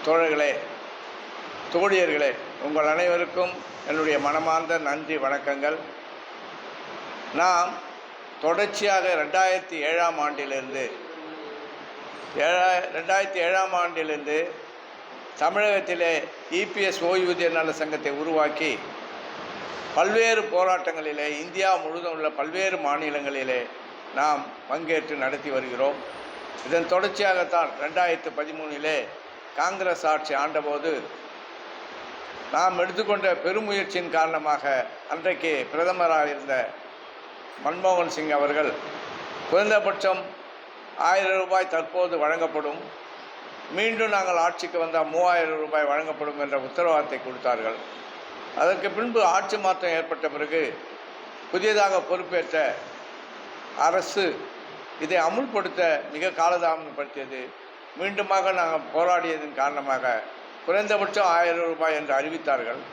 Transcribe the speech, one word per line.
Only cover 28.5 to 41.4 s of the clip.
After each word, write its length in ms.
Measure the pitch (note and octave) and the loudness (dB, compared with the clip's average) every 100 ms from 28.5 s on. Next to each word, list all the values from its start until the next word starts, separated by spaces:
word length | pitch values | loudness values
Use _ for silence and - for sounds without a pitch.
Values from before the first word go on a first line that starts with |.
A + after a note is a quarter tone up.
| D#3+ D#3 D3 D3+ D3+ G#2+ - - - - - | -6 -8 -4 0 0 -2 -10 -16 -18 -14 0
காங்கிரஸ் 500 | E3 F#3+ F#3 E3+ D#3+ | 0 2 0 2 2
ஆட்சி 280 | D3+ - | 2 0
ஆண்டபோது 580 | C#3 D3 D3+ D3+ D3 D#3 C#3+ G#2+ - - - - - - - - - - - - - - | 0 0 0 0 -2 0 -2 -4 -12 -14 -16 -16 -14 -14 -14 -14 -14 -14 -14 -12 -12 -2
நாம் 280 | D3+ F3+ F3+ | 2 4 4
எடுத்துக்கொண்ட 480 | F3+ F3+ G#3 G3+ F#3 | 0 0 0 2 2
பெருமுயற்சியின் 800 | F3 E3+ G3 A3 G3+ F#3+ F3+ F3 D#3+ | 2 0 -2 0 -2 -2 -4 0 2
காரணமாக 480 | D#3+ D#3+ D3+ C#3+ C#3+ C3 A#2 - - | 2 2 0 0 2 0 0 -6 -8
அன்றைக்கு 420 | D3+ E3+ F3+ E3 D3 B2 | -2 0 0 0 0 0
பிரதமராக 600 | D3 F3 F#3 E3+ D#3+ D3 | 0 2 4 4 4 4
இருந்த 260 | C#3+ C#3 C3 A2 - - - - - - - - - | 0 -2 0 0 -4 -16 -16 -16 -16 -16 -16 -16 -6
மன்மோகன் 500 | C#3+ F3 F#3 F3+ E3 - | -4 0 2 4 2 0
சிங் 180 | D#3 D3 | 2 4
அவர்கள் 340 | C#3+ D3 D3 G#2 - - - - - - - | 4 4 2 0 -6 -10 -10 -10 -10 -10 2
குறைந்தபட்சம் 720 | E3+ G#3 G#3+ F#3+ G3 G3 F#3 F#3+ - - - - - - - | 4 6 4 4 2 2 0 -2 -12 -16 -18 -18 -18 -16 0
ஆயிரம் 420 | D#3+ F#3+ F#3+ F#3+ | 4 6 4 2